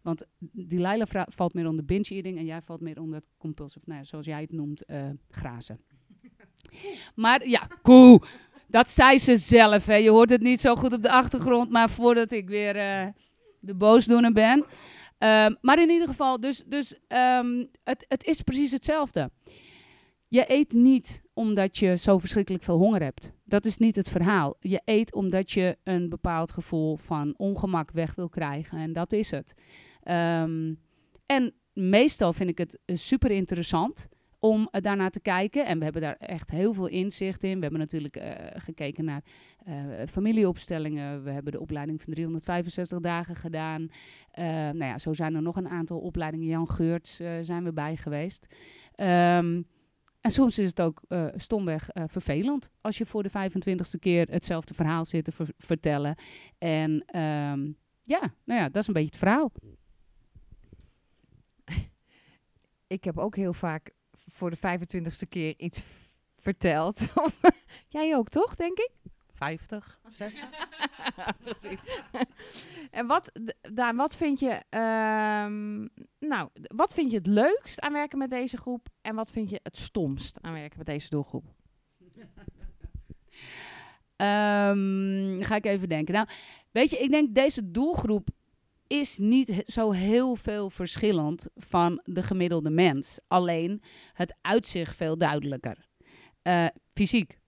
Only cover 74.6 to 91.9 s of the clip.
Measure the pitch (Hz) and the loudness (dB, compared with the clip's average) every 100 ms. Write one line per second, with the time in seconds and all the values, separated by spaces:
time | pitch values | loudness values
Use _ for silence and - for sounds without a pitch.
74.6 | - 220 226 220 220 214 214 214 208 208 | -8 -4 -2 -2 -2 -2 -2 -4 -6 -8
75.6 | 208 208 - _ - _ 302 233 156 - | -10 -10 -14 _ -20 _ -6 -6 -8 -14
76.6 | - 226 330 - 277 220 175 208 277 466 | -14 -4 -2 -2 -2 -2 0 2 2 0
77.6 | - - 294 294 294 277 269 254 254 247 | -6 -10 -8 -6 -6 -8 -8 -8 -8 -10
78.6 | - 247 - _ 214 220 220 226 208 196 | -10 -12 -14 _ -12 -10 -8 -8 -8 -10
79.6 | - - - 208 151 135 - - 165 165 | -14 -16 -10 -4 -4 -6 -12 -14 -14 -12
80.6 | 151 - 160 147 - 147 139 - - _ | -14 -14 -10 -10 -6 -8 -6 -12 -14 _
81.6 | _ _ _ _ 180 220 220 - 190 - | _ _ _ _ _ -20 -20 -20 -20 -18
82.6 | - - - - - - _ - - - | -18 -18 -18 -18 -20 -20 _ -20 -20 -20
83.6 | - - - _ _ - 202 208 208 202 | -20 -20 -20 _ _ -4 0 2 2 2
84.6 | 202 202 196 196 196 196 190 185 190 214 | 2 2 0 -2 -2 -2 -4 -4 -4 -2
85.6 | 208 196 180 156 156 196 214 - - - | -2 -2 -2 -4 -2 -2 -2 -10 -20 -20
86.6 | _ 220 277 254 262 302 294 214 269 269 | _ 0 0 0 0 2 2 2 2 0
87.6 | 196 170 294 349 - 208 - - _ _ | -6 -4 -2 -2 -2 -2 -4 -12 _ _
88.6 | _ _ _ 285 285 - 208 254 254 190 | _ _ _ -4 -4 -2 2 2 2 -4
89.6 | - 233 220 185 196 233 254 240 - 208 | -4 -2 -2 0 2 2 2 -4 -6 -6
90.6 | 196 - 180 - 214 180 151 147 - - | -8 -8 -10 -2 0 0 -2 -6 -12 -20
91.6 | - 175 170 | -4 0 0